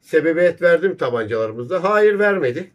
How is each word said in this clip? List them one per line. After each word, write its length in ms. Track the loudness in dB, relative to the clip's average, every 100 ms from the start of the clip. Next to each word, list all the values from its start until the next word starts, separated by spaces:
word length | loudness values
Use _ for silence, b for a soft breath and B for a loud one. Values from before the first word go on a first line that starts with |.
sebebiyet 600 | _ 0 0 2 0 2
verdi 260 | 2 2 0
mi 80 | -2
tabancalarımızda? 880 | -4 -4 -4 -4 -4 -6 -6 -4
Hayır, 340 | 0 2 2 2
vermedi. 520 | 0 0 -2 -4 -12